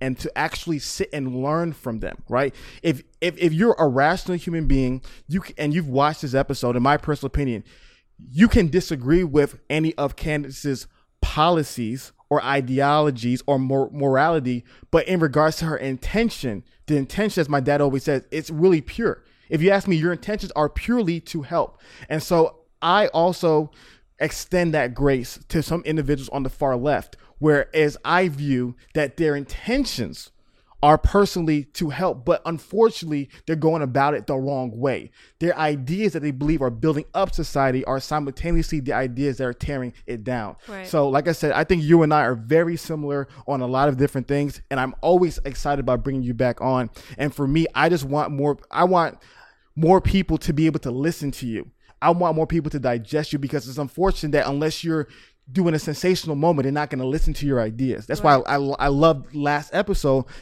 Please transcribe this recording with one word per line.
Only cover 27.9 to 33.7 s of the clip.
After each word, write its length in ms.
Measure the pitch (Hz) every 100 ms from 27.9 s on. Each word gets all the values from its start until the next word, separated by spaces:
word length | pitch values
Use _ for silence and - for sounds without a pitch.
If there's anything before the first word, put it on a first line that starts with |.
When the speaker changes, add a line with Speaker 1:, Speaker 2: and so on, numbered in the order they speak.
| 143
Speaker 1:
I 240 | 143 180 185
view 480 | 139 147 127 123 - _
that 220 | 156 139 -
their 220 | 156 143
intentions 920 | 139 - - 262 269 - 92 - - _ _ _ _ -
are 140 | 147 151
personally 640 | - 202 196 180 160 151
to 260 | 135 - 160
help, 360 | 131 185 131 120
but 160 | 160 160
unfortunately, 840 | 165 - 202 226 - 165 147 135 - -
they're 100 | 160
going 260 | 160